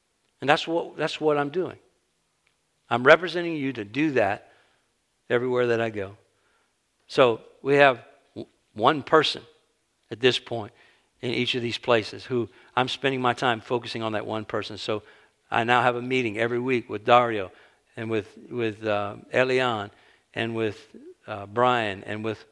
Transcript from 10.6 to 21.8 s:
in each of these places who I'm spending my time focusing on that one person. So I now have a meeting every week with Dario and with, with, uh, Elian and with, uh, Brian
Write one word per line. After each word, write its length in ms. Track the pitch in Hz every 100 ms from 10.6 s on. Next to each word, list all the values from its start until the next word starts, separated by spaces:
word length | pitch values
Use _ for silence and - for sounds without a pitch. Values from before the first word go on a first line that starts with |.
| 104 - _ _ _ _
in 100 | 127
each 240 | 123 120 131
of 60 |
these 160 | 117 -
places 460 | - 117 101 104
who 240 | - 123 107 - - -
I'm 120 | 127
spending 320 | - 139 131
my 140 | 127
time 260 | 120 131 113
focusing 440 | - 123 120 117
on 100 | 113
that 120 | 104 110
one 200 | 110 104
person. 320 | 110 101 104
So 240 | - 107 - - _ _ -
I 140 | 110
now 180 | 117 123
have 140 | 123 120
a 60 |
meeting 360 | 123 131 117 104
every 220 | 117 120
week 300 | 127 123 -
with 140 | 107
Dario 480 | 110 120 120 107 90 - - _ _ -
and 120 | 110
with, 200 | 110 101 - -
with, 360 | 123 113 107 110
uh, 300 | 104 101 113 -
Elian 560 | 123 131 127 127 110 101 _ _ _ _ -
and 200 | 117 113
with, 320 | 110 101 - 220 311 - -
uh, 220 | 107 101
Brian 560 | 107 123 123